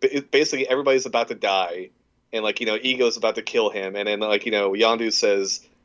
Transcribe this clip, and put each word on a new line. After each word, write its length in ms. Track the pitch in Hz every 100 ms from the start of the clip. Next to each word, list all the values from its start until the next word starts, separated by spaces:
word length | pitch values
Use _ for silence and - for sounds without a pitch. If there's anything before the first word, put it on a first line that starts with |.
B-, 80 | 131
it, 180 | 143 135
basically, 360 | 139 151 139 127
everybody's 380 | 131 147 131
about 240 | 131 117 117
to 60 |
die. 560 | 113 104 95 87 87 92 _ _ _ _
And, 100 | 113
like, 160 | 107 104
you 40 | 113
know, 120 | 110
Ego's 380 | 131 127 120 113
about 160 | 110
to 80 | 110
kill 260 | 110 120 107
him. 280 | 101 95 101
And 120 | 104
then, 120 | 104
like, 260 | 107 104 120
you 60 |
know, 180 | 107 98
Yondu 400 | 98 113 117 113
says, 480 | 107 104 98 95 - - _